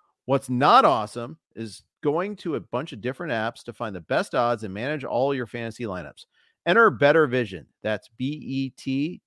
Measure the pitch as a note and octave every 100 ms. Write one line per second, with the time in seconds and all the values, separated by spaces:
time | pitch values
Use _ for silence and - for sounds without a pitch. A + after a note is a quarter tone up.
0 | _ _ - C3+ - B2 D3 A#3+ G#3+ B2
1 | G#2+ B2 A#2+ D#3+ _ - A2+ - _ _
2 | D3 D#3 G3+ G3+ F3+ C3+ F2 A#2+ D#3+ A#2
3 | A2+ C3+ E3+ A2+ A2+ - - - A2+ F#2+
4 | E2 C#3 G3+ C#3+ A#2+ A#2 G#2+ F#2+ C3 D3+
5 | B2 A#2 C#3 C#3 A#2 A#2+ A#2 - A2+ F2+
6 | C#2+ - - _ _ _ E3 G3+ A3+ A2+
7 | C#3+ D#3 C#3+ B2+ G#2+ F2+ C2 _ G#2+ G#2
8 | - - C3 D3+ - C3+ C3+ - - C3+
9 | D3+ F3+